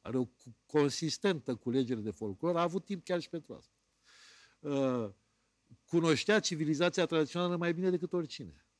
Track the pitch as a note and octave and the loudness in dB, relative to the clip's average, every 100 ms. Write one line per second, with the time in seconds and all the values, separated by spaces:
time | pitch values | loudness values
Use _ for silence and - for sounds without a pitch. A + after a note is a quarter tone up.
0 | - B2+ B2 _ B2 - _ D3+ C#3+ - | -4 -4 -4 _ -20 -20 _ 2 2 0
1 | D#3+ - G3+ E3 - A#2+ B2 B2+ A#2+ A#2 | -4 -2 0 0 -4 -6 -2 0 0 -2
2 | G#2+ G2 G#2+ F#2+ E3 E3+ E3+ F#3 - F#3+ | -4 -6 -8 -4 -2 0 0 -2 -6 -10
3 | - F3+ - E3 - - _ _ _ _ | -4 -4 -4 -12 -12 -20 _ _ _ _
4 | _ - - - _ _ D3 C#3 C3+ B2 | _ -20 -20 -20 _ _ -4 0 0 0
5 | G#2+ - _ _ _ _ _ - _ E3+ | -4 -10 _ _ _ _ _ -20 _ 2
6 | E3 C#3+ - G#3 - D#3+ D#3 D3+ F3 F3+ | 4 4 4 4 2 -2 0 2 2 2
7 | E3 E3 D3+ F3 F3+ F3 E3+ E3+ F#3 F3+ | 2 2 2 0 0 0 -2 0 0 0
8 | F3 F3+ D#3 - G2 D2 _ | -2 -4 -4 -10 -14 -16 _